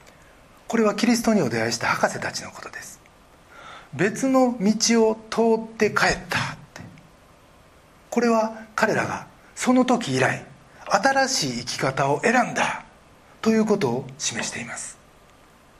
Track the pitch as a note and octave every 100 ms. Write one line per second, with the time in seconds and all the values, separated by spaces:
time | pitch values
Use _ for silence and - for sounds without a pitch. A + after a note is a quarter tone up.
0 | - - - - - - - A3+ G#3+ G3
1 | A3+ A3+ A#3 G#3 B2+ A2+ A2+ - - -
2 | - - - - - - - - - -
3 | - - - - - - - - - C3+
4 | G3+ G#3 C4+ C4 B3 A#3 G3 A3 - A#3
5 | A3 A3 - - A3+ A3+ A3+ - G#3 -
6 | A3 - - - - - - - - -
7 | - - - - - - - - - -
8 | - A#3+ A#3 A3+ A3+ - - - G#3+ C3
9 | A2+ F#2 - - - - A#3+ B3+ B3+ A#3
10 | C#3 C3 A#2+ - - - - - - G3
11 | C4+ C4+ C4 - C#3 A#2 - - C#3 C#3
12 | C#3 C#3+ - B3 F#3 - - - - -
13 | - - - - A3+ A3 G#3+ G3+ B2+ A#2
14 | - - - A2+ - A#2 A#2 - - -
15 | - _ _ _ _ _ _